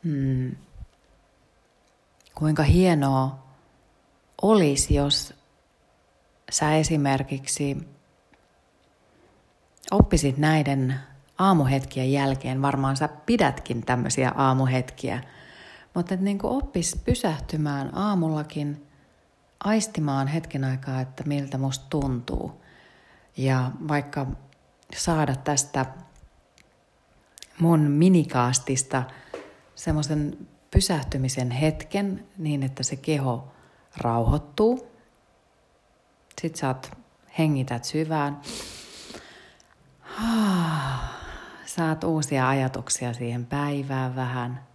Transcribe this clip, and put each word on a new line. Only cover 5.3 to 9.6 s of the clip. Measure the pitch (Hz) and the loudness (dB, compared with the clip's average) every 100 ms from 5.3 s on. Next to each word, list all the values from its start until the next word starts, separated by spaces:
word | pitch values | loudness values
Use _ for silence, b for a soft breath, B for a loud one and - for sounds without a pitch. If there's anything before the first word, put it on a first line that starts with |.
| - _ _ _ _ _ _ _ _ _ _ - | -16 _ _ _ _ _ _ _ _ _ _ -6
sä | - 151 156 | 0 4 4
esimerkiksi | 151 156 139 135 135 139 135 - 143 - - - _ _ _ _ _ _ _ _ _ _ _ b b b b _ | 4 2 2 0 -2 -6 -4 -2 -2 -4 -10 -18 _ _ _ _ _ _ _ _ _ _ _ b b b b _